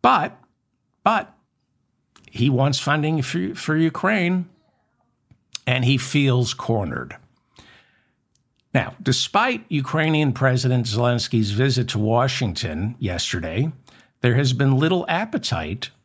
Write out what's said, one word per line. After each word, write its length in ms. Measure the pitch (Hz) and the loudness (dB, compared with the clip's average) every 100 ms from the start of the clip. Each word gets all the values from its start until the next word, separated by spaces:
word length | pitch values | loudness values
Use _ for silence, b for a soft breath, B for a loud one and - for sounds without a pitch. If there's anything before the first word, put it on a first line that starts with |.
But, 340 | - 233 151 - _ _ _ _ _ _ | 4 2 0 -8 _ _ _ _ _ _
but 280 | 202 220 - _ _ _ _ _ _ _ _ - - | 0 0 -4 _ _ _ _ _ _ _ _ -20 -16
he 180 | - 123 | 0 2
wants 300 | 127 139 135 | 2 2 0
funding 420 | - 151 151 160 | -2 0 0 -2
for, 320 | 131 175 185 | -2 -4 -6
for 240 | - - 156 | -6 -2 2
Ukraine, 720 | 165 - 196 214 175 185 175 _ _ _ _ _ _ _ _ _ _ - - | 0 0 -2 0 0 0 -4 _ _ _ _ _ _ _ _ _ _ -8 -2
and 180 | 127 123 | 0 2
he 120 | 135 | 2
feels 580 | - 147 139 123 120 - | 0 0 2 2 0 -4
cornered. 600 | - 113 87 62 64 - _ _ _ b b b b b b b _ _ _ _ _ | -4 -2 -2 -6 -10 -14 _ _ _ b b b b b b b _ _ _ _ _
Now, 220 | 123 - - | -4 -4 -4
despite 640 | - 131 - 196 247 233 - | -2 0 0 0 0 -2 -4
Ukrainian 640 | 151 135 160 156 156 151 | -4 -2 0 2 2 2
President 540 | 120 131 127 127 127 120 | 2 2 2 2 0 0
Zelensky's 640 | 110 120 120 - 113 104 | 0 2 0 0 0 0
visit 360 | 101 135 127 123 | 2 2 2 -2
to 100 | 107 | -2
Washington 960 | 107 117 135 131 113 82 - 78 104 123 | 2 2 2 -2 -4 -4 -6 -4 -6 -4
yesterday, 720 | 95 87 - 90 80 90 156 - b b b _ | -4 -4 -4 -4 -4 -2 -2 -4 b b b _
there 120 | 123 | 2
has 200 | 120 135 | 2 2
been 260 | 127 139 131 | 2 2 4
little 260 | 156 185 - | 2 0 0
appetite 840 | 160 226 - - 113 78 107 - _ | -2 -2 -4 -4 -4 -4 -8 -10 _